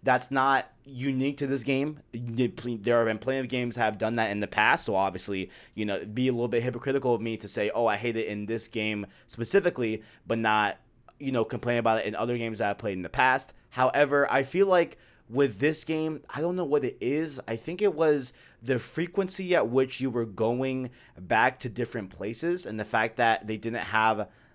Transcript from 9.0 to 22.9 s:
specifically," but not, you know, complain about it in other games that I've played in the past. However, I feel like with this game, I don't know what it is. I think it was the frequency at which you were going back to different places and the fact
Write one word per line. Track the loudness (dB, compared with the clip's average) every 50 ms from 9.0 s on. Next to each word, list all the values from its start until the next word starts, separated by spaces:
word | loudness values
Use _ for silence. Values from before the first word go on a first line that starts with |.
| -6 -8 -12 -18 _
specifically," | -14 -8 -6 -2 0 2 2 2 2 0 0 -2 -2 -4 -6 -8 -14 -20 _ _ -4
but | -2 0
not, | 2 2 4 4 2 2 -2 -6 _ _ _ _ _ -20 _ -10
you | -6 -2
know, | 0 0 0
complain | -2 -4 -4 -2 0 0 2
about | 2 2 2 2
it | 0
in | -2 -4
other | -2 -2 -2 -2 -2
games | -4 -4 -4 -2
that | -2 -2
I've | -2 -2
played | -4 -4 -4
in | -4
the | -4 -2
past. | 0 2 4 4 4 2 0 -6 -12 -18 _ _
However, | 0 2 2 4 4 4 4 4 4 4 4 4
I | 2 2 0
feel | 0 2 2 4 6
like | 6 4 4 2 -2 -12 _ _ _ _ _ -4
with | 0 2 2 2 2 0
this | 0 0 0 0 -2
game, | -4 -2 -2 -2 -2 -4 -6 -10 -10
I | -6 -4
don't | -2 -2 0
know | -2 0
what | 2 2 2 2
it | 0 -4 -4
is. | -2 -2 0 0 -2 -4 -6 -10 -8 -6
I | -6
think | -6 -6 -8 -4 0
it | 0 0 2
was | 2 4 4 4 2 0 -4 -10 -16 -20 -20 _ _
the | -4 -2 -2 -2
frequency | -2 -4 -4 -4 -4 -2 -2 -2 -2 -2 -4 -4 0 2 2
at | 2 2 4
which | 2 2 2 2 0 -4
you | -4 -2
were | -2 -2 -2
going | -2 -2 0 0 0 2 0 -2 -2 -2 -4 -6 -8 -10 -16 -20 -20 -20 -16
back | -4 0 2 4 4 4 2 -2
to | -6 -8
different | -6 -4 -6 -4 -4 -6 -8 -10
places | -10 -8 -8 -8 -6 -4 -4 -4 -4 -4 -4 -6
and | -6 -6
the | -4
fact | 0